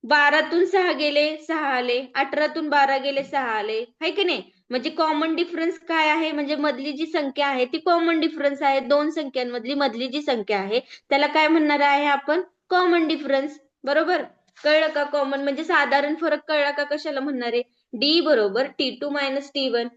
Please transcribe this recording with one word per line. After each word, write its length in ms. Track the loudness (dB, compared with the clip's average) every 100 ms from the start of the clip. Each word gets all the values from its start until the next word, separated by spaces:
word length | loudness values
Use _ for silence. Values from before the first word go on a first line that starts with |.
बारातून 600 | 4 4 6 4 2 2
सहा 280 | 2 2 2
गेले, 440 | 0 0 2 0 -2
सहा 320 | -4 -2 0
आले, 320 | 0 0 -2 -2
अठरातून 540 | -4 -2 0 -2 -2 0
बारा 280 | 2 4 2
गेले, 240 | -2 -4
सहा 260 | -4 -4 -2
आले, 280 | -2 -2 -4 -6 _
है 80 | -4
की 140 | 0
नाही? 180 | -2 -2 -6 _ _
म्हणजे 200 | -4 -4
कॉमन 440 | -2 0 0 0
डिफरन्स 440 | -2 -4 -2 -4 -6
काय 300 | -4 0 2
आहे? 220 | 2 -2
म्हणजे 240 | -4 -4 -2
मधली 360 | -2 -2 -8
जी 140 | -6 -4
संख्या 400 | -2 -4 -2 -2
आहे 180 | 0
ती 140 | -2 -2
कॉमन 420 | 2 2 2 2
डिफरन्स 420 | 0 0 -2 0
आहे. 180 | 0 0
दोन 300 | 2 2 2
संख्यांमधली 640 | -4 -6 -4 -4 -6 -4
मधली 320 | -2 -2 -2 -6
जी 140 | -4
संख्या 360 | -2 -4 -2 -2
आहे 220 | 0 -4 -4 -20 _
त्याला 160 | 0 2
काय 220 | 2 4
म्हणणार 320 | 4 4 2
आहे 260 | 4 2 2
आपण? 340 | 0 0 -2 -2 _ _
कॉमन 380 | 2 4 4 2
डिफरन्स. 500 | -2 0 -2 -2 -10 _ _
बरोबर? 380 | 0 0 2 0 -2 _ _ -4
कळलं 240 | 2 4 2
का? 160 | -2
कॉमन 380 | -2 -2 -2 -2
म्हणजे 220 | -2 -4
साधारण 500 | 0 2 4 2 0
फरक 260 | -2 -2 -2 0
कळला 220 | 0 0
का? 140 | -2
कशाला 360 | -4 -4 -4 -4
म्हणणार 320 | -4 -4 -2
आहे? 100 | -4 -4 _ _
D 280 | -2 2 2
बरोबर 420 | 4 2 2 0 -4 -2
टी 120 | -4 -4
टू 100 | -6
मायनस 400 | -4 -2 -4 -6
टी 140 | -4 -2
वन. 200 | -2 -4